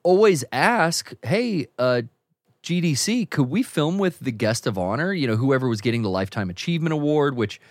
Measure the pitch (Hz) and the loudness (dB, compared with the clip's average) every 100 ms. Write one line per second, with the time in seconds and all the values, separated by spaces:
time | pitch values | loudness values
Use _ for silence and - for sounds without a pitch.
0 | 175 185 220 160 - 123 180 233 165 165 | 2 6 6 4 0 2 2 4 2 0
1 | - - 113 196 247 185 - - 127 123 | -8 -10 -4 -2 0 -2 -4 -2 0 0
2 | 117 _ _ _ _ _ - 180 170 135 | -2 _ _ _ _ _ -4 0 0 0
3 | - 240 196 - 127 180 262 - 151 190 | 0 -2 -2 0 0 0 -2 0 0 0
4 | 190 - 135 110 113 107 131 95 90 113 | -2 -2 -8 -2 -2 0 -2 -2 -2 -2
5 | 175 190 131 110 135 135 127 110 120 117 | -2 -2 0 0 2 2 0 -2 -2 -2
6 | 107 92 95 - 95 85 - 170 165 156 | -2 -2 -4 -4 -6 -6 -4 -2 0 0
7 | 147 151 143 123 110 - _ | 0 2 0 0 -4 -6 _